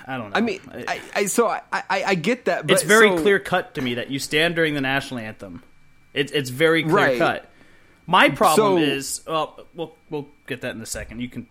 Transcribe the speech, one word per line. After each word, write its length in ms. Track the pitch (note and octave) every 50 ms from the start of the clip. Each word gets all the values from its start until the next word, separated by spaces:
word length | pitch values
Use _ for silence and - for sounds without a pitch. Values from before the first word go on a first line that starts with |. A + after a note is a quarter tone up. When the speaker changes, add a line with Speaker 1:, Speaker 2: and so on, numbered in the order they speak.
| -
Speaker 1:
I 120 | C3 C3
don't 120 | B2 A2 G#2
know. 40 | -
Speaker 2:
I 60 | F#3+
mean, 180 | A#3 A3+ - - - -
Speaker 1:
I, 160 | - - -
Speaker 2:
I, 140 | - E3+ - - - -
I, 100 | G3+ G#3
so 200 | F#3 - A#3 A#3
I, 140 | F#3+ - - - _
I, 120 | - F#3+ - -
I 260 | F#3+ G3 - G3 G3
get 300 | E3+ C#3+ A3 B3 A#3+ -
that, 220 | F#3+ E3+ C3+ D#3
but 60 | D3+ G3
Speaker 1:
it's 100 | F#3 D#3
very 260 | E3 G#3 A3+ A3+ G#3
Speaker 2:
so 120 | F#3 E3
Speaker 1:
clear 180 | D3+ G3+ G3 F#3+
cut 360 | - - F3+ F#3 - - -
to 60 | D3+
me 120 | C3 B2 A#2+
that 180 | A#2+ A2 -
you 80 | C3+ C3+
stand 360 | - - D3+ D3+ E3 F3 E3+
during 180 | E3 E3 D#3 D3
the 80 | D3
national 400 | C3 C3 C3+ C#3 - - C3 A#2+
anthem. 420 | A2 A2 G#2+ - G#2 F#2 E2+ D#2+ - - _ - - - _ _ _ _ -
It's, 180 | - C#3 - -
it's 160 | D3+ C3 B2+
very 340 | B2 C3+ E3 D#3+ E3 D#3+ D#3
clear 120 | D#3+ F3
Speaker 2:
Right. 220 | G3+ F3+ C#3+ B2+
Speaker 1:
cut. 320 | A#2+ E3 C3+ G2+ - - - _ - - - - _ _ _ _ _ _ -
My 200 | F3 G3 A3+ -
problem 480 | C#3 - G#3+ F3 D#3 G#3 A3 G3+ F#3
Speaker 2:
So 0 |
Speaker 1:
is, 440 | E3+ D#3 C#3+ C#3 C#3 C#3 - - - -
well, 400 | - D#3+ D#3 D3+ - - - - - - E3+ D#3+ D3+ - _ _ -
we'll 180 | D#3 D3 C#3 - - _ _
get 140 | - B2+ B2
that 140 | - B2 G2
in 60 | A2
a 40 | A2
second. 360 | - - A2 G#2 - A2+ A#2
You 80 | B2 B2
can 180 | - B2+ - -